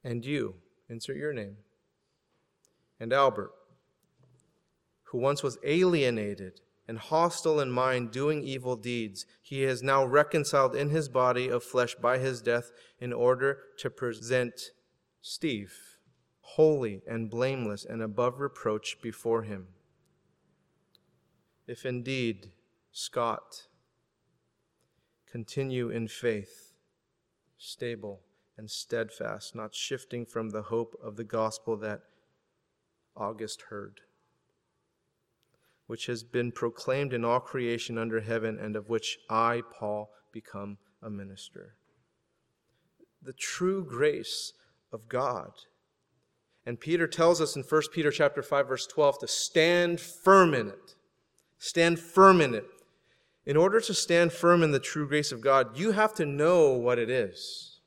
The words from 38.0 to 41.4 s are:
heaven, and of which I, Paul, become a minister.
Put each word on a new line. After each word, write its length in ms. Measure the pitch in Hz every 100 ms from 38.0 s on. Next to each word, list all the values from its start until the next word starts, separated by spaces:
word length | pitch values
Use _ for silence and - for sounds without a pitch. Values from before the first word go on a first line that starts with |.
| 117 110
heaven, 380 | 107 117 110 107
and 160 | 107 107
of 140 | 104
which 300 | 113 - - _
I, 320 | 110 117 120 117 -
Paul, 320 | 107 104 104 _ _
become 440 | 110 - 101 101 101 _ _
a 80 | 113
minister. 680 | 101 98 98